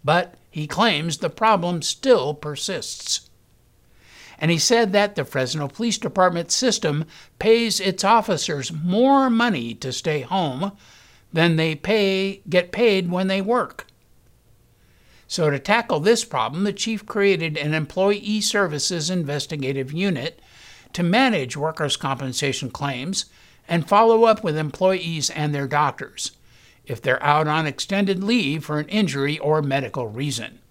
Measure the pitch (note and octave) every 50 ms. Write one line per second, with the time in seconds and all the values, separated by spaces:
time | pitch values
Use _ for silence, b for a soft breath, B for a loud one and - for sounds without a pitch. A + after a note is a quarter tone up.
0 | - C#3+ D#3+ F3+ F3+ - - - _ _ - D#3 D3+ D3 - F3 A3 A3+ F3 C#3+
1 | D#3+ E3+ D3 - F#3 E3 - - A3 A3 G#3+ F#3 E3+ F3 F3+ E3 - - - -
2 | - C4+ A#3+ F#3+ B2+ C#3+ D3 C#3+ - D3+ D3 C3+ - - F#3+ C3+ - - - -
3 | - - - - - _ _ _ _ _ _ _ _ _ _ _ _ B B B
4 | B B B B B B B B D#3 D#3+ E3+ D#3+ - - A#3 A#3 A#3 G3+ F#3+ G3+
5 | G#3 G3+ G#3 - C#3 - - C#3 C3 B2+ D#3+ D#3 D3 C#3 - - A3+ A#3+ B3+ -
6 | - F3 - G3 F#3 F3+ E3+ E3+ E3+ - - - C4 B3+ G#3 - - D#3+ C#3+ D3+
7 | D#3+ B B B B B B _ - A3 A3+ A#3 A#3 A3 - - F#3 F#3+ F#3 -
8 | - G3 A3+ A3+ G#3 - F#3 D3 - - D#3 C#3+ B2+ - E3 D3+ D#3+ F3+ F#3 A3
9 | B3 C4+ C#4 C4+ C4+ C4 A3+ A3+ A#3 A#3+ F#3+ C3+ A#2 A#2 A2+ - - C3 A#2+ -
10 | - E3+ D3+ D3 B2 - F#3 G3 F3 C#3+ B2+ C3+ F3+ G3+ G3 b b b b b
11 | b b b b b b - E3 E3 E3+ D#3+ D#3+ D#3+ D#3+ D#3 D3 - G3 A3 G#3+
12 | G3+ G3 F#3+ F#3+ F#3+ G3 G3 - _ F#3 D#3 F3+ F3 F3+ - G3 B3 A3+ G3+ F#3+
13 | F3+ F3 F3 F3+ F#3+ F#3+ F#3+ G3 F#3+ G#3 A#3+ B3 F3+ - - - - _ _ _
14 | _ _ _ _ _ _ _ _ _ _ _ _ _ _ b b b b b b
15 | b b b b b b - - D#3+ D3+ C#3+ C3+ - - G#3 A#3+ A#3 - - D3+
16 | D3+ G#3 A#3 A3+ - - - C3 A2 A2+ C#3 E3+ G3+ G#3 G3 G3+ - A3+ A3 G3
17 | - - - G#3+ G3+ G3+ F#3+ D#3+ E3 D#3+ D3+ D#3 C#3+ D3+ D#3 D#3 D3+ - - F#3
18 | F#3+ G3+ G#3 G3+ G3+ G3+ G#3+ G#3+ G3+ - - G#3 G3 E3+ D3+ C#3+ - - F#3 E3
19 | D3 E3+ F#3 F3+ D#3+ C#3 D3 C#3+ - - E3 D3 C3+ C3 C#3 C3+ C3 C3 D3 E3
20 | F#3+ G3+ F3+ C3 B2+ - - B B B B B B B B B B B - F3
21 | F3 E3+ F#3+ A#3+ C4+ B3+ A3 E3 C3 B2 - C#3+ C#3+ D#3+ D#3 - D#3 C#3 - -
22 | - C3+ C3+ A#2+ C#3 C3 B2+ - D3 C#3 B2+ - C#3+ A#2+ - - D3 C#3+ C3 B2
23 | C3+ F3 F#3+ - - b b b b b b b b - E3+ E3+ D3 - G3+ G#3
24 | A3+ A#3 A3+ A3 A#3 A3+ A3 A3 - F3 D3+ D#3 D#3 D3 - - F#3 F#3 F#3+ F3+
25 | D#3+ E3 E3 D#3 C3+ - - D#3 D3+ D3+ D3 C#3+ C#3 C3+ D3 D3 D3+ C#3 - -
26 | C3 - _ - - - _ b b b b b b b b b b - B2+ -
27 | - C3+ B2+ C3+ - C#3+ D3 D3+ D#3 D3+ D3+ D#3+ D#3+ D3 C3 - - - G3 G3
28 | G3+ F#3+ G3 F3+ G3 G#3 A#3+ B3 F#3+ C3+ D3+ D#3+ D3 - D3+ D3+ D3+ - F#3+ A3
29 | G#3 D#3+ C3+ C#3 C#3 C#3+ D3+ D3+ - D3 D3+ D#3 D3 C#3 C3 C#3 C3+ A2+ - C#3
30 | A#2+ A2 G#2 A#2+ C#3+ D3 B2+ A#2 A2 - - - _ _